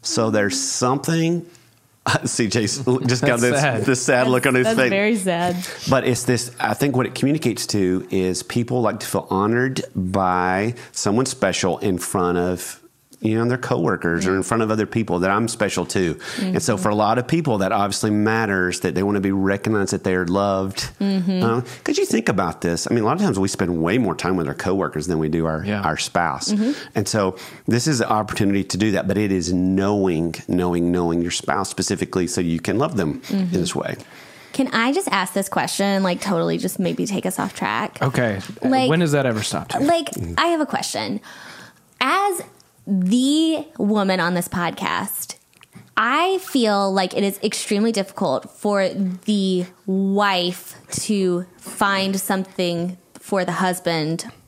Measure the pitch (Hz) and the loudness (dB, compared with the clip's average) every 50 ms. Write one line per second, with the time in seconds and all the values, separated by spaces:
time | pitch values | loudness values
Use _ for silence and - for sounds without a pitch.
0 | - - - 123 113 110 107 107 104 101 - - - - - - 127 123 139 143 | -6 -2 0 2 2 4 4 4 2 2 0 -2 -4 -4 -2 0 2 2 2 0
1 | - - 165 165 165 165 170 175 165 - - - _ _ _ _ _ _ _ _ | 0 0 0 2 2 2 0 -2 -4 -8 -20 -20 _ _ _ _ _ _ _ _
2 | _ - - - - 120 - - 120 101 95 117 107 101 - 139 131 127 123 127 | _ -2 -2 0 -2 -2 0 0 0 0 2 0 0 0 -2 -2 0 2 2 2
3 | - 120 123 120 156 139 123 117 117 123 135 139 143 143 120 110 104 - 127 127 | 2 0 0 2 4 2 4 4 4 4 4 4 2 2 0 0 2 2 2 2
4 | - - 135 123 127 127 127 123 123 139 127 127 127 113 113 117 131 123 196 196 | 2 2 4 4 4 4 4 4 4 4 4 4 4 4 4 4 4 4 4 2
5 | 208 208 233 214 185 190 170 170 175 180 175 180 180 - - - - - 135 131 | 2 2 2 2 0 0 0 2 0 0 0 -2 -6 -8 -10 -8 0 2 2 4
6 | - 123 120 117 - - 127 113 - - - - - 104 113 - 143 143 123 127 | 4 2 0 2 2 0 0 0 0 -6 -6 -4 -2 -2 0 2 2 2 2 2
7 | 123 - - - - 135 147 151 - 123 101 - - - - 104 95 90 92 92 | 0 0 0 0 0 2 2 2 0 0 -2 -2 -4 -2 0 2 2 2 2 0
8 | 90 - - 95 92 92 90 85 - - - 120 117 - 123 127 117 104 - 104 | -2 0 0 0 2 2 0 -2 -6 -4 -2 -2 0 0 0 2 2 2 0 -2
9 | - - - 95 - - 95 95 101 107 117 123 127 135 131 - - - - 107 | -6 -4 -4 -4 -2 0 0 2 2 2 2 2 2 0 0 -4 -6 -4 -4 -4
10 | 92 92 95 98 95 92 90 90 90 92 92 95 104 117 120 120 - - - - | -4 0 0 0 2 2 2 2 2 2 0 0 0 -2 -4 -8 -14 -14 -10 -4
11 | - 104 101 120 131 131 - - - 95 87 - - 92 82 - - 104 92 87 | 0 2 2 2 0 0 -2 0 0 0 0 2 0 0 0 0 0 0 0 0
12 | - - - 101 90 90 87 90 87 90 90 87 - - - - - - _ _ | -4 -2 0 2 2 2 2 2 2 0 -2 -4 -6 -12 -14 -16 -20 -20 _ _
13 | _ _ - _ - 110 110 113 117 120 123 127 120 - 131 127 165 135 95 82 | _ _ -20 _ -2 0 0 2 2 0 0 -2 -2 -2 0 0 2 0 0 0
14 | - 85 85 85 92 92 95 95 95 - 117 113 113 107 110 107 104 - - 117 | 0 0 0 2 2 2 2 0 0 0 0 0 2 2 2 0 0 0 0 -2
15 | 110 98 90 87 90 95 98 107 117 113 - - 104 98 - 92 87 - - 101 | 0 0 0 0 2 2 2 2 0 -2 0 0 0 0 0 -2 -4 -2 0 0
16 | 92 85 76 - - - - - 202 185 185 - - - 110 95 92 107 104 104 | 0 0 -2 -4 -8 -10 -6 -4 -4 -2 -2 0 0 0 -2 0 0 0 2 2
17 | 107 101 113 123 120 - 160 170 160 147 113 101 95 95 110 101 101 101 98 - | 2 2 2 0 0 0 0 0 2 0 0 0 0 0 0 0 0 0 -2 -2
18 | - 110 104 107 107 110 110 113 113 101 101 92 90 90 85 - - 92 71 87 | 0 0 2 2 2 2 2 2 0 0 2 2 2 0 -2 -2 -2 -2 0 0
19 | 98 101 104 101 95 98 98 98 95 95 98 101 - 110 110 104 98 92 104 90 | 0 0 0 0 0 0 0 2 2 2 0 0 0 0 0 0 0 0 -2 -2
20 | - 98 92 92 90 85 90 98 101 101 98 95 98 95 95 - - - - - | 0 0 0 0 0 0 0 2 2 2 0 0 -2 -4 -6 -8 -10 -10 -6 -4
21 | 202 196 196 190 175 185 190 180 180 - 113 123 127 - - - - - 294 381 | -2 0 0 0 0 0 0 2 2 2 2 0 -2 -6 -14 -8 -4 -2 0 0
22 | 403 - - 226 226 - 123 95 - 82 82 - - 87 85 82 - - - 120 | 0 0 0 0 0 0 0 0 0 -2 -4 -2 -2 -2 0 0 0 0 0 2
23 | 107 110 143 180 208 180 107 98 95 95 - - 101 85 87 82 80 85 98 131 | 2 0 0 2 0 0 2 2 0 0 0 -2 0 0 0 0 0 2 2 2
24 | 120 95 80 - - 87 95 90 82 69 71 - - 95 95 98 87 76 - 78 | 2 0 -2 0 0 0 0 0 0 -2 -4 -4 -2 0 0 0 0 -2 -2 -4
25 | 76 87 87 78 80 78 80 82 82 80 78 78 90 101 104 101 95 85 78 76 | -2 0 0 0 0 0 0 0 0 0 -2 -2 -2 -4 -4 -2 0 -2 -2 -2
26 | - - - 87 85 80 67 69 - - 214 208 220 247 294 - - - - 110 | -4 -2 0 0 0 0 -2 -4 -2 -2 0 0 0 0 -2 -4 -8 -6 -4 -4
27 | 101 - - 110 98 95 92 - - - - - - - 110 123 123 160 147 117 | -2 0 0 0 0 0 -2 -4 -16 -18 -18 -8 -2 0 0 2 2 0 0 0
28 | 110 - 110 107 101 95 - - 110 98 98 98 92 - - 90 104 110 98 90 | 2 2 0 0 0 -2 -2 0 2 2 2 2 0 -2 0 2 2 2 2 2
29 | - 92 98 101 107 101 95 92 82 90 92 90 90 92 95 95 95 98 104 101 | 0 0 0 0 2 2 0 0 0 0 0 2 2 2 2 2 2 2 2 2
30 | 95 95 85 78 82 85 80 - - - 90 90 90 90 87 87 87 87 87 90 | 2 2 2 0 0 -2 -4 -6 -6 -2 0 0 0 0 0 0 2 2 2 2
31 | 87 85 85 85 85 90 - - - - 69 95 95 - - - 92 - 104 85 | 2 2 0 0 0 -2 -4 -4 -2 -2 -2 -2 -2 -4 -4 -4 -2 -2 -2 -2
32 | 92 - - 95 87 85 - 95 90 85 82 82 - - 92 110 143 165 151 98 | -4 -2 0 -2 -2 0 -2 -2 0 0 -2 -2 -2 -2 0 0 0 0 0 0
33 | 85 78 71 - - - - 196 185 175 175 92 85 - - - - - - - | 0 -2 -2 -4 -6 -4 -2 -2 0 0 0 0 -2 0 -2 -4 -4 -4 -6 -8
34 | - - - - - - - - - - - - 269 - - 220 226 254 277 370 | -12 -18 -20 -20 -20 -20 -20 -20 -20 -8 -2 -2 -2 0 0 0 0 2 0 0
35 | 381 - 196 196 185 - - 202 190 - - 180 - 180 - - 196 202 196 196 | -2 0 -2 -2 -2 -2 -2 -4 -4 0 -2 -2 -2 -2 -2 0 0 2 2 2
36 | 190 185 175 - - 190 185 165 170 170 165 170 - 180 - - 190 170 165 175 | 2 0 0 -2 -2 -2 0 0 2 0 0 -2 -2 -4 -2 -2 -2 -2 -2 -2
37 | 180 - 196 185 - 185 185 - 196 196 - - - - 104 117 208 - - - | -4 -2 -4 -4 -4 -4 -4 -2 -4 -4 -4 -4 -4 -2 -2 -2 -4 -6 -4 -2
38 | 143 131 123 131 123 113 101 95 - - 208 - - 254 262 262 262 247 156 170 | -2 0 2 2 0 2 0 -4 -6 -10 -12 -4 0 2 2 4 4 4 4 4
39 | 175 156 143 143 135 127 113 107 104 - - 80 - - - - 277 294 339 339 | 4 4 4 4 2 2 0 0 -2 -2 -4 -4 -4 -4 -2 0 2 2 2 2
40 | 294 - - - 85 85 82 - 311 339 339 311 302 - - - - - - 208 | 0 -4 -6 -8 -6 -4 -2 0 0 2 2 0 0 -2 -2 -4 -4 -4 -4 -4
41 | 214 196 202 214 - - - - - - - - - - _ _ _ _ _ _ | -4 -4 -6 -6 -8 -12 -20 -20 -20 -20 -20 -20 -20 -20 _ _ _ _ _ _
42 | 247 269 320 381 403 403 370 - - - - - - _ _ _ - - 202 185 | 0 0 2 2 0 0 -2 -4 -8 -12 -16 -20 -20 _ _ _ -4 -2 0 0
43 | 180 180 214 247 254 269 294 311 320 320 320 294 302 - - - 233 202 220 214 | 2 2 2 2 2 2 2 2 2 2 0 -2 -4 -10 -6 -4 0 0 2 2
44 | 196 196 190 185 165 175 180 175 180 - - 180 175 165 - - 185 - 85 - | 2 2 2 2 2 0 0 0 -2 -2 -4 -4 -4 -4 -4 -4 -4 -2 -2 -2
45 | 190 202 - - - - - - _ _ _ - - _ _ - - - _ - | -4 -6 -8 -10 -10 -10 -12 -16 _ _ _ -20 -20 _ _ -20 -20 -6 _ 0
46 | 220 233 262 302 349 370 381 359 370 - - 269 233 214 202 202 196 196 190 196 | 0 2 2 2 2 0 0 -2 -4 -2 0 2 2 4 2 2 2 2 2 0
47 | 185 185 - - 196 196 190 - - 208 - - - - 214 202 214 233 220 196 | 0 0 0 0 0 0 -2 -2 -4 -4 -4 -4 -4 -2 0 2 2 2 0 0
48 | 190 190 - - 196 160 131 - - - - - - 208 202 196 190 185 - 185 | -4 -4 -4 -2 0 0 0 -2 -4 -8 -20 -4 -2 0 2 2 2 0 0 -2
49 | 196 185 180 185 - - 208 202 190 190 185 180 175 180 - _ _ - 190 190 | -2 -2 -4 -4 -2 -2 0 2 2 2 0 0 -2 -4 -10 _ _ -2 -2 0
50 | 196 196 196 202 208 202 190 180 175 180 180 - - - - - - - - - | 0 0 2 2 2 2 2 0 0 -2 -4 -6 -12 -18 -20 -20 -16 -10 -8 -8
51 | - - 214 196 190 185 175 175 180 - - - - - - - 214 196 196 196 | -2 -2 0 0 2 0 0 -2 -4 -8 -16 -18 -16 -14 -2 0 0 2 2 0
52 | 190 190 196 196 - - 202 190 190 - - - 180 175 175 170 170 180 180 - | 0 0 -2 -4 -2 -2 -2 -2 -2 -6 -4 -2 -2 -2 0 -2 -4 -4 -6 -10
53 | _ _ _ - - - 208 190 180 190 170 - 190 185 180 - - 170 170 160 | _ _ _ -20 -6 -2 -2 -2 0 -2 -2 0 0 0 0 -2 -2 -2 0 0
54 | 151 151 165 170 - - - - - | 0 -2 -2 -4 -6 -12 -16 -20 -20